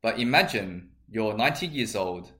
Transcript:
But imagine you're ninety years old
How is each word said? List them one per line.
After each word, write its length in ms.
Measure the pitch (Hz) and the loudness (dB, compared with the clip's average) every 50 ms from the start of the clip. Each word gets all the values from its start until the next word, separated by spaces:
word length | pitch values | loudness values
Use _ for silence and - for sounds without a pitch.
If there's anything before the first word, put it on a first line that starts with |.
But 160 | - 113 110 120 | 0 0 0 2
imagine 720 | 120 120 131 151 147 143 - 110 95 92 90 90 90 - - _ _ - | 0 4 6 4 4 4 0 -2 -4 -4 -8 -10 -12 -14 -20 _ _ -8
you're 260 | 107 110 110 107 104 | -2 0 0 0 2
ninety 320 | 107 120 147 147 - 180 | 2 2 0 0 0 -6
years 300 | 170 147 139 120 107 - | -6 -2 -4 -4 -2 -2
old 340 | 104 95 90 90 90 90 - - | -2 -2 -2 -4 -6 -10 -14 -20